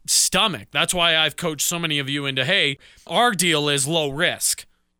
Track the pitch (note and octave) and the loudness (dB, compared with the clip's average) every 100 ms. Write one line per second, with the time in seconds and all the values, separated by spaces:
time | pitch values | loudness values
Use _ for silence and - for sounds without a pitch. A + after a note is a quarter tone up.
0 | - - - F#3 G#3+ C3+ - C#3+ E3+ F3+ | -2 0 2 2 0 -2 -6 -2 -2 2
1 | E3+ D#3+ D#3 - E3+ D3 - F3 E3 D3 | 2 4 2 0 -6 -2 -4 -2 -2 -2
2 | C3+ C#3+ C#3 C3 C3 G3 D3+ C3+ - - | -2 -4 -4 -2 0 2 0 -2 -12 -20
3 | - F3 A#3+ F#3+ F3+ D3+ D3 C#3+ C3+ E3 | -4 2 2 2 2 2 2 0 0 0
4 | D3 C3+ E3+ A2 - - - _ _ | -2 0 -2 0 -4 -4 -8 _ _